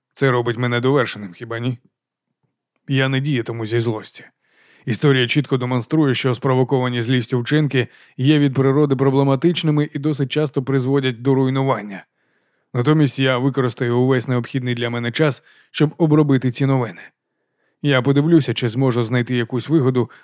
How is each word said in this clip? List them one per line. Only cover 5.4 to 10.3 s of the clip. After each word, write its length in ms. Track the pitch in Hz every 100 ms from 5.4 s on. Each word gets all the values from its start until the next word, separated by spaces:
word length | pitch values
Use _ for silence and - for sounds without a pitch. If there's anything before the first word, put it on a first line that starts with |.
| 135 131
демонструє, 560 | 123 127 110 160 147
що 200 | 120 135
спровоковані 680 | 117 139 127 123 127 123 123
злістю 380 | 117 131 117 127
вчинки 480 | 117 151 147 131 113 - - -
є 220 | 135 151
від 140 | 143
природи 420 | 127 135 135 151 131
проблематичними 920 | 135 135 139 135 170 170 160 147 147
і 60 | -
досить 320 | 147 143 135